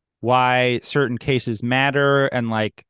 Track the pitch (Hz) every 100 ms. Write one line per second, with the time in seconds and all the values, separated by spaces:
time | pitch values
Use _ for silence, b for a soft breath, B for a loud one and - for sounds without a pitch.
0 | _ - 117 127 127 127 127 123 - 147
1 | 127 120 - 131 - 107 120 131 139 139
2 | 139 139 135 123 117 110 107 -